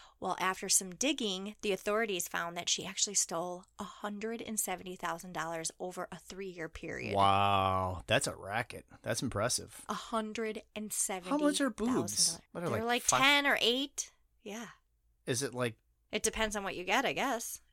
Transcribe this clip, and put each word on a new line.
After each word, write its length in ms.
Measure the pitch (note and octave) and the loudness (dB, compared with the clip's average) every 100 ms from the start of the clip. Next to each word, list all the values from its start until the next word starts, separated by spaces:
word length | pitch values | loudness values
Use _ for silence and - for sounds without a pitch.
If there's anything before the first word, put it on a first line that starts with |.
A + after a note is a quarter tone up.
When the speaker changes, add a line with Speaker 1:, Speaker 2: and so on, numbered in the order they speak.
| - _ | -20 _
Speaker 1:
Well, 160 | F#3 - | -4 0
after 300 | F#3 F#3+ G3 | 0 0 2
some 260 | - F#3+ F3 | 2 0 -2
digging, 600 | C4 C#4 A3 F#3 G3 G#3+ | 0 0 -2 -2 -6 -4
the 100 | G#3 | 0
authorities 560 | F#3+ G#3 G#3 A3+ F3+ - | 0 0 0 0 -2 -2
found 260 | F3+ E3+ F3 | -4 -4 -4
that 140 | E3+ | -2
she 160 | - - | -2 -2
actually 300 | F#3+ G#3 G3 | -2 0 0
stole 500 | - E3+ F3+ F3+ - - | 0 -2 -4 -6 -12 -12
a 60 | |
hundred 580 | G3 - G#3 G3+ A3 A#3 | -12 -8 -8 -6 -6 -6
and 160 | - G#3+ | -4 -2
seventy 380 | - F3+ F#3 F#3 | -2 -4 -8 -6
thousand 380 | E3+ E3+ F#3 | -6 -6 -6
dollars 360 | D#3+ E3 E3 E3 - | -6 -4 -4 -6 -6
over 260 | F3+ F3+ F3+ | -8 -6 -8
a 40 | F3 | -10
three-year 520 | - F#3 G3 F3 D#3+ | -14 -10 -10 -8 -10
period. 440 | - E3 - - | -8 -8 -6 0
Speaker 2:
Wow. 880 | G2 G2 G2 G2+ G2 F#2+ F#2+ F#2 F2+ - | 4 6 6 6 6 4 2 0 -2 2
That's 200 | A#2+ C#3 | 2 2
a 80 | - | -4
racket. 480 | F#2+ A2 B2 - - - | -4 -4 -4 -10 -16 -8
That's 180 | A2+ A#2 | -4 -2
impressive. 600 | B2+ G2+ A#2+ - - - - | -2 0 2 0 -4 -10 -8
Speaker 1:
A 40 | |
hundred 680 | G3+ - A3+ A3 G#3+ A3 A3 - G#3+ | -8 -4 -4 -2 -4 -4 -6 -10 -10
and 160 | G#3+ | -4
seventy 360 | - - F#3+ F3+ | -2 -2 -2 0
thousand 100 | D4 | 4
dollars. 180 | D4 C#4+ | 4 4
Speaker 2:
How 60 | C#4 | 0
much 80 | |
are 200 | - A3+ | 2 2
boobs? 460 | A3+ G#2 - - - - | 2 2 4 2 2 -8
What 100 | E3+ | -4
are, 60 | E3+ | -2
Speaker 1:
They're, 100 | A3 | 0
Speaker 2:
like, 80 | A#3 | 2
Speaker 1:
like, 140 | A#3+ | 2
Speaker 2:
five? 180 | - - | 4 6
Speaker 1:
ten 260 | C4+ C#4+ C#4+ | 8 6 6
or 100 | A3 | 4
eight. 520 | A3 B3 C#4+ - - _ _ _ G#3+ | 4 2 0 -6 -10 _ _ _ -12
Yeah. 220 | G#3+ G#3 - _ _ _ _ - | -10 -12 -16 _ _ _ _ -2
Speaker 2:
Is 160 | A#2+ | -2
it, 100 | C3 | -2
like, 220 | B2 A#2+ A2+ _ _ _ | 0 -2 -4 _ _ _
Speaker 1:
It 100 | G#3+ | -2
depends 320 | G#3+ - G#3+ G#3 | 0 0 -2 -2
on 80 | |
what 140 | G3 - | -4 -4
you 80 | F3+ | 2
get, 180 | B3 C4+ | 2 2
I 60 | |
guess. 480 | C#3+ B3+ A#3 - - - | 0 0 -2 -4 -10 -16